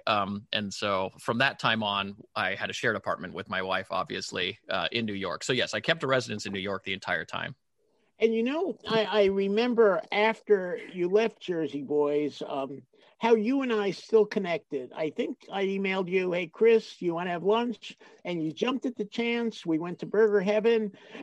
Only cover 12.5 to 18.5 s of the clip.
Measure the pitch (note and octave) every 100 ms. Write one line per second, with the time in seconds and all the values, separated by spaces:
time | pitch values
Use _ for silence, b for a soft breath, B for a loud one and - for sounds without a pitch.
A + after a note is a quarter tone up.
12.5 | C#3 C3+ C#3 - b b b A3+ A#3 G#3+
13.5 | C#4 B3+ A3 G3+ E3+ - A3 G#3 - F#3
14.5 | E3 - C#3 B2 - D#3+ F3 D#4 B3 -
15.5 | G3 G3 G3 G3 F#3+ F3+ F#3 F#3 F3 E3
16.5 | - A3+ A3+ A3 - F3 E3 F3+ F3 F3+
17.5 | A3 A#3+ G#3+ - - B B F3 F3 D#3+